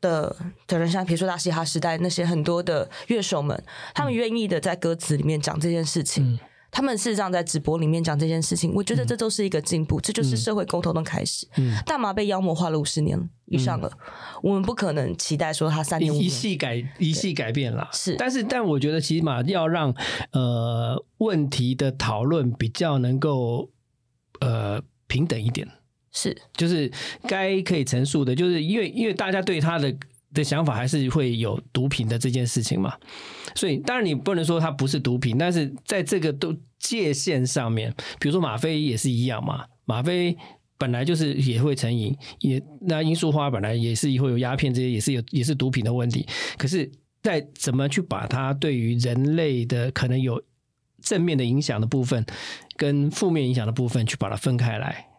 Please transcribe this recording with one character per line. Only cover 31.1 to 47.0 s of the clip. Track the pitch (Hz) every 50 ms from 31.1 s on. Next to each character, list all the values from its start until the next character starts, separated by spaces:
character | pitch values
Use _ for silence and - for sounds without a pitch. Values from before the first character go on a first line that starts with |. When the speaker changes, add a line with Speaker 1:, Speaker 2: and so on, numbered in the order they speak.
Speaker 2:
会 | 123 156 135 127 120 113
有 | 117 110 101 - - - _
毒 | - 127 135
品 | 135 - 120 110
的 | 117 117
这 | 123 135
件 | 123 127 123
事 | 117 - 131
情 | 113 - 131 -
嘛。 | 95 - - - - - - - - - - - - - -
所 | - - 190
以 | 147 -
当 | - - 247 254
然 | 233
你 | 180 151
不 | 131 123 196 202
能 | 175 165
说 | 156 175 165
它 | 160 165
不 | 143 139 139
是 | 135 143 156
毒 | 127 131 123 127
品， | 127 127 110 127
但 | 160 175
是 | 180 170 151 135 135 - -
在 | - - 196 170
这 | - - 196
个 | 156 160
都-， | 143 139 160 165 160 - - - _ _
界 | - - 233 233 202 156
限 | 143 143 - - 170 131 127 123
上 | - 151 127 117
面， | 113 113 110 117 117 - - - - -
比 | - 147
如 |
说 | 143 185
吗 | 170 143 107
啡 | 113 - 160 160 151
也 | 151 147 117
是 | 110 - 139
一 | 123 117 120
样 | 131 120 107 -
嘛， | - - - - - _ _ _
吗 | - 113 110 127
啡 | 160 180 180 175 175 170 - - - - _ _ _ _ _
本 | 139 127
来 | 120 120 131
就 | 156 175
是 | 160 160 147 139
也 | 139 135 135 117 113
会 | 123 151 143
成 | 127 - 113
瘾， | 120 120 110 101 - - - - - -
也， | - 139 131 131 139 - 151 139
那 | - 185 160 156
罂 | 160 160 160
粟 | 165 - 190
花 | - 151 143 143
本 | 127 107
来 | 98 107 113
也 | 117 117 117 117
是 | 110 - 151 135 123
会 | 135 135
有 | 123 120
鸦 | 127 123 131
片， | 139 143 139
这 | 127 123
些 | 127 127
也 | 123 107
是 | 104 - 139
有， | 123 117 -
也 | - 147 120
是 | 127 156
毒 | 139 127 135
品 | 127 131 110
的 | 113
问 | 120 123 120 120
题。 | 120 127 151 - - - - - - -
可 | - 131
是 | 160 185 147 - - -